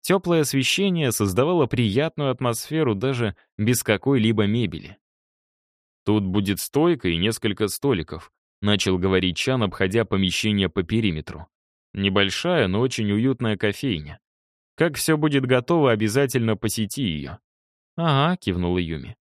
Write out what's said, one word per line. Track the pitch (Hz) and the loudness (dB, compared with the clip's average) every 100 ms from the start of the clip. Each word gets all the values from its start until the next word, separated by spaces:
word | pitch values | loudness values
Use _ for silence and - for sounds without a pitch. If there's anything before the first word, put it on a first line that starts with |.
Теплое | - 190 180 170 | 2 0 2 2
освещение | 143 139 127 - 196 175 139 | 2 0 0 0 0 2 0
создавало | - 101 92 143 175 | 0 0 2 2 2
приятную | 127 120 117 104 160 - 143 | 0 2 2 2 -2 -2 -4
атмосферу | 123 127 113 - 156 143 | -2 -2 -4 -4 0 0
даже | 101 127 127 113 - _ - | 2 0 0 -2 -4 _ -2
без | 107 123 | 0 0
какой-либо | - 104 - 139 110 107 | 0 0 2 2 2 2
мебели. | 101 113 107 80 - - _ _ _ _ _ _ _ _ _ _ | 0 0 -2 -6 -14 -20 _ _ _ _ _ _ _ _ _ _
"Тут | - 107 | 0 0
будет | 95 98 98 98 | 2 -2 0 -4
стойка | - 139 165 156 92 | -2 2 2 2 0
и | 82 | 0
несколько | 98 110 110 101 107 | 0 -2 -4 -2 -4
столиков", | - 139 107 78 80 - _ _ _ | -2 -2 -2 -4 -12 -16 _ _ _
начал | 104 104 - 92 | -2 0 2 0
говорить | 95 92 90 85 | 2 2 2 -2
Чан, | - 131 | -2 0
обходя | 104 - 95 110 | -2 0 0 0
помещение | 107 98 95 - 110 104 95 | 0 0 0 0 -2 0 0
по | 98 | -2
периметру. | 87 110 101 78 73 73 85 _ _ _ _ | -2 0 0 -4 -8 -16 -18 _ _ _ _
"Небольшая, | 101 98 98 98 - 175 175 101 | -2 0 2 2 0 -2 0 2
но | 98 | 0
очень | 131 123 104 | -2 -2 -2
уютная | 101 127 127 117 104 | 0 0 0 -2 -2
кофейня. | 107 101 139 87 73 80 _ _ _ _ _ - | -2 -2 -4 -4 -8 -18 _ _ _ _ _ -2
Как | 165 135 | -2 0
все | - 156 | 0 2
будет | 156 143 127 | 2 0 2
готово, | 127 123 170 139 | 0 2 2 4
обязательно | 110 110 117 139 131 113 | 4 2 2 0 0 0
посети | 107 113 - 107 - | -2 -2 -2 -4 -2
ее". | 120 76 69 92 _ _ _ _ _ - | -4 -4 -8 -14 _ _ _ _ _ -4
"Ага", | 165 139 151 180 | 0 2 2 0
кивнула | - 87 87 90 | -2 -2 0 0
Юми. | 82 78 64 - | -2 -6 -10 -18